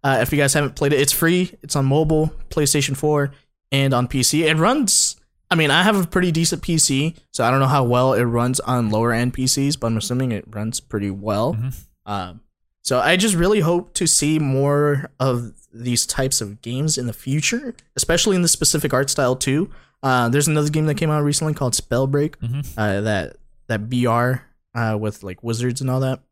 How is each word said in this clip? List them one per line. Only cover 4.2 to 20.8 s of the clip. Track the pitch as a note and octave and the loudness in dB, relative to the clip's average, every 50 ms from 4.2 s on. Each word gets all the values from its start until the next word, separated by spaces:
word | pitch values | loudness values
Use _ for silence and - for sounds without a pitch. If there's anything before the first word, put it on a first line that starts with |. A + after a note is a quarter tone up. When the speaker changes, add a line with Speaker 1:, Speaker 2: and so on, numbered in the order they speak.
Speaker 1:
C. | B2 - - D3+ E3 | 0 2 2 2 2
It | D3+ D#3+ | 2 2
runs, | D#3 E3 G#3+ B3+ D4+ C4 F#3+ - - - - - _ _ _ _ _ _ _ | 4 4 4 4 2 2 2 2 2 0 0 -4 _ _ _ _ _ _ _
I | F3+ | 2
mean, | E3 D#3+ C#3+ | 2 4 4
I | C3+ D#3+ | 4 4
have | F3+ G#3+ G#3+ | 4 4 4
a | G3 F3+ | 2 0
pretty | E3 - F#3 F3+ F3+ | 0 0 0 2 2
decent | D#3+ E3 E3 - F3 E3 | 2 0 0 0 -2 -4
P | - - E3+ D#3 | -4 -2 0 0
C, | - - C3+ C3+ C#3+ D#3+ D#3+ - _ _ | 2 2 2 0 0 -2 -4 -8 _ _
so | - - A#2+ | -6 -2 0
I | A#2 | 2
don't | B2+ C3+ | 2 4
know | C#3 | 2
how | C3 D3 C#3 B2+ | 4 2 2 2
well | A#2+ B2 B2 B2+ C3 B2 | 2 2 4 4 4 4
it | G#2 A#2+ | 2 2
runs | A#2+ A#2 A#2+ A#2+ B2 B2+ B2+ | 2 2 0 0 0 -2 -2
on | - - B2+ B2 A#2 G#2+ | -2 -2 0 0 0 0
lower | G#2+ G#2+ A2+ A#2+ | 0 0 2 2
end | A#2 A2+ A#2+ B2 A#2+ | 0 0 0 -2 -2
P | - B2+ | -2 -2
Cs, | B2+ - C#3 C#3 C#3+ C#3 | -2 0 0 0 0 -2
but | - - A2+ | -2 -2 -2
I'm | A2+ | -2
assuming | A2 - - B2 B2+ C3 B2+ | -2 -2 -4 -4 -2 -2 -2
it | A2+ G2 - - | -4 -6 -8 -10
runs | G#2+ G#2+ G#2 A2 A2 - | -10 -8 -6 -6 -6 -8
pretty | - _ - G#2 G2+ G2 | -10 _ -6 -4 -4 -4
well. | F#2+ G2 G2 A2 G#2 G#2 A2+ C#3 F3 | -6 -6 -4 -4 -2 0 0 -2 -2
Speaker 2:
Mm-hmm. | A2 A#2 C3+ B2+ - - _ _ _ _ - | -4 -4 -6 -6 -10 -14 _ _ _ _ -8
Speaker 1:
Um, | G#2 G2+ F2+ F2+ F2+ - _ _ _ _ _ _ _ _ | -8 -6 -8 -10 -14 -18 _ _ _ _ _ _ _ _
so | _ - B2+ B2+ | _ -2 0 0
I | - D3 F3 | 2 2 2
just | F#3 G3+ A3+ G3 | 2 2 2 2
really | E3 E3+ F#3+ G#3+ G#3 | 2 2 2 2 2
hope | D#3+ E3 F3 F3 F3 - - | 2 2 0 0 -2 -6 -6
to | - F3+ D#3+ | -2 0 0
see | - - D3 D3 D#3 D#3 | 0 2 2 0 0 0
more | D3+ C#3 C3+ C3+ C#3 C#3+ C#3+ C#3+ D3 D3 C#3+ C3+ C#3+ - _ _ | 0 0 0 0 2 2 2 2 2 2 0 -2 -4 -8 _ _
of | C3 C3+ B2 A#2+ A#2+ A2+ - - - _ | -2 0 0 -2 -4 -8 -14 -20 -20 _
these | _ A2+ A#2+ B2 A#2+ A2+ - | _ -8 -4 -2 -2 -2 -2
types | - - - C3 C3+ - - | -4 -4 -4 -2 -2 -2 -4
of | A2+ G2+ G#2 - | -4 -6 -12 -14
games | - A#2 B2 C3 D3+ D#3 D3+ - | -12 -10 -6 -4 -2 -2 -2 -2
in | B2 | -4
the | A#2+ | -6
future, | A2 - - C3+ C3+ D#3 D3 - - A#3+ D4 B3 - - _ _ _ | -8 -8 -6 -4 -4 -2 0 -2 -2 -2 -6 -8 -12 -14 _ _ _
especially | - - - E3 F3 - A3 F#3+ | -6 -2 0 0 0 2 2 2
in | F3+ | 2
the | F3 E3 | 2 2
specific | - - - - - D3+ - C#3+ | 2 2 2 0 0 0 -2 0
art | C3+ B2+ C#3 C3+ | 0 0 0 0
style | - - C#3 B2 B2+ | 0 0 2 0 0
too. | B2+ - C#3 C3 D3+ F#3 G3 - - - _ _ _ | 0 0 0 0 0 -2 -4 -6 -20 -20 _ _ _
Uh, | - C3+ B2+ B2 A#2+ A#2 | -2 0 2 2 2 2
there's | B2 C#3+ C#3+ D#3+ | 2 2 2 2
another | D3+ D3+ D3 D3+ | 0 0 0 0
game | D3+ D#3+ | 0 0